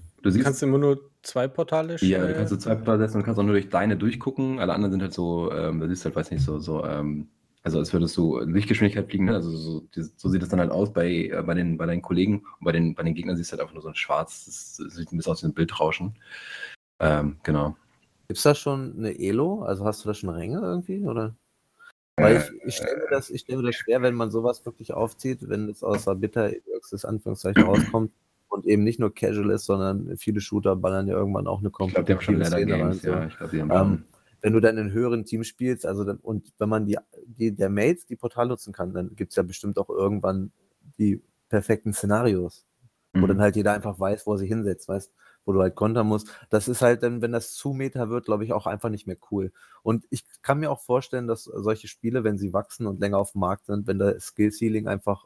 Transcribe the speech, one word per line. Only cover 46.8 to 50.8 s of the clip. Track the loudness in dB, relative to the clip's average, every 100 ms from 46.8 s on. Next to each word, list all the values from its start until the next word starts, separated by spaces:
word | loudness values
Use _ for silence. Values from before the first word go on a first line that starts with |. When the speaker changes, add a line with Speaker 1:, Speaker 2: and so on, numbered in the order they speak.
Speaker 3:
halt | 4 4
dann, | 2 -2
wenn | -2
das | -4 -6
zu | -8 -6
Meta | -4 -4 -4 -4
wird, | -4 -2
glaub | -2
ich, | 0
auch | -2 -2
einfach | -4 -4
nicht | -6 -8
mehr | -12 -6
cool. | -4 -4 -8 -20 -8
Und | -2 -2 -2
ich | -10 -10 -14
kann | -2 -2
mir | 0
auch | -4